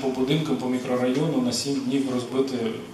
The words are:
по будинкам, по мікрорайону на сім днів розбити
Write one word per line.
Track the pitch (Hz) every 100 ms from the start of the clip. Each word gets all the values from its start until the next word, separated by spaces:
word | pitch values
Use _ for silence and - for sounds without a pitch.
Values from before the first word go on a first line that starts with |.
по | 131
будинкам, | 127 131 156 151 123
по | 123
мікрорайону | 127 135 123 127 139 156 135
на | 123
сім | - 143
днів | 135 120 139 127
розбити | 123 120 131 131 120 113 - -